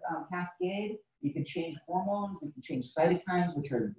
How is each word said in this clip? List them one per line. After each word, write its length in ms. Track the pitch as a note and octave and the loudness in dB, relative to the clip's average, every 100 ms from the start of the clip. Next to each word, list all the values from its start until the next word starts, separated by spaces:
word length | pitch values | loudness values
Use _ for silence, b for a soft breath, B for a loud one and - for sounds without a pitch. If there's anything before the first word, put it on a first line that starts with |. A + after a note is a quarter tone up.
| - | -4
um, 160 | D#3 - | -4 -4
cascade. 640 | F3+ F3 - F3+ G3+ G#3+ G#3+ - _ | -4 -4 -2 -2 0 -2 -6 -10 _
We 100 | D3 | -2
can 120 | D3+ | -2
change 340 | C#3+ F3+ E3 D3 - | -2 -2 -4 -6 -2
hormones, 540 | F3+ G3 G3+ G3+ F#3+ | 0 2 0 -2 -6
we 80 | - | -10
can 120 | - | -10
change 240 | - C3+ B2+ | -4 -4 -2
cytokines, 720 | - E3 F3+ - F3+ F3 C#3+ | 4 6 6 4 2 2 0
which 140 | D3 | 0
are, 240 | B2 A2 | 0 0